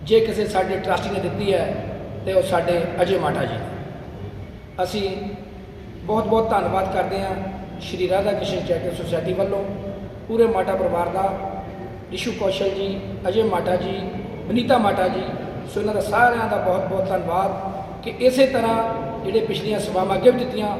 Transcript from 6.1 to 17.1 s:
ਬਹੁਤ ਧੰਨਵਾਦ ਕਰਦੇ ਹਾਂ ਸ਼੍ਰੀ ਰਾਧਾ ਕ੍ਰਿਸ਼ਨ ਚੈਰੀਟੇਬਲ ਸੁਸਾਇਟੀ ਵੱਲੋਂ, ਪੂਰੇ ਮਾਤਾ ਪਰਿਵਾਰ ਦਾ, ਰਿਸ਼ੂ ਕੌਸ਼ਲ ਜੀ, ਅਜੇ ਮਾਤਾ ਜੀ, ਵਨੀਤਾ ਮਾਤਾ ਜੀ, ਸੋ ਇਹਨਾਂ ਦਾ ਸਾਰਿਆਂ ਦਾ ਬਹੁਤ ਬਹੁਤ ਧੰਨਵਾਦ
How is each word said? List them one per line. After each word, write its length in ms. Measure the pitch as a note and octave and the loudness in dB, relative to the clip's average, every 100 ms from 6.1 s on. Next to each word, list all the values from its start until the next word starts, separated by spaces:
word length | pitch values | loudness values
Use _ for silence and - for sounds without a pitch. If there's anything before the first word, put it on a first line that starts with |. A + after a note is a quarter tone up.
| G#3+ G#3+ | 0 4
ਬਹੁਤ 220 | A3+ A3 | 2 4
ਧੰਨਵਾਦ 420 | G#3 F3+ F#3+ F#3+ | 2 2 0 0
ਕਰਦੇ 280 | F#3+ F#3 G3 | 0 0 -2
ਹਾਂ 120 | G3 F#3+ F#3+ - - - | -2 -4 -6 -8 -12 -10
ਸ਼੍ਰੀ 280 | - G3 F3+ | -8 -2 0
ਰਾਧਾ 220 | F#3 G3+ | 2 2
ਕ੍ਰਿਸ਼ਨ 340 | G3 G3 F#3 - | 0 -2 -4 0
ਚੈਰੀਟੇਬਲ 300 | E3 F3+ - | -2 -2 -6
ਸੁਸਾਇਟੀ 380 | E3+ E3 D#3 | -2 -2 0
ਵੱਲੋਂ, 300 | F3+ G3 G3 G3 G3 - G3 - - - | 0 0 0 -4 -6 -8 -10 -10 -12 -4
ਪੂਰੇ 180 | A3+ G#3+ | 4 6
ਮਾਤਾ 280 | F#3+ F#3 F#3+ | 6 2 2
ਪਰਿਵਾਰ 340 | F3 E3+ E3+ | 2 2 0
ਦਾ, 140 | F#3 G3 F#3+ F#3+ - - - - - - | 2 0 0 -6 -6 -10 -10 -10 -12 -10
ਰਿਸ਼ੂ 200 | F#3 A#3+ G#3 | -6 -4 0
ਕੌਸ਼ਲ 300 | G3 F#3 G3 | 0 2 0
ਜੀ, 300 | F#3+ G3 F#3+ - - F#3 | 0 -4 -4 -6 -4 0
ਅਜੇ 160 | G3+ | 2
ਮਾਤਾ 320 | G3+ F3+ F3 F3+ | 2 2 2 0
ਜੀ, 220 | - G3 - - - - - | 0 -4 -4 -6 -8 -10 -2
ਵਨੀਤਾ 300 | A3 A#3 B3 | 0 4 4
ਮਾਤਾ 300 | G#3 F#3 F#3 | 6 4 0
ਜੀ, 160 | - - - - - - | 0 -4 -6 -8 -10 -6
ਸੋ 80 | - | -2
ਇਹਨਾਂ 120 | G#3 | 0
ਦਾ 80 | G#3 | 0
ਸਾਰਿਆਂ 460 | - G#3+ A#3+ A#3 G#3+ | 0 4 6 4 0
ਦਾ 80 | G3+ | 0
ਬਹੁਤ 300 | F#3 F#3 F#3 | 2 0 0
ਬਹੁਤ 220 | F#3+ | -2
ਧੰਨਵਾਦ 920 | F#3+ | 0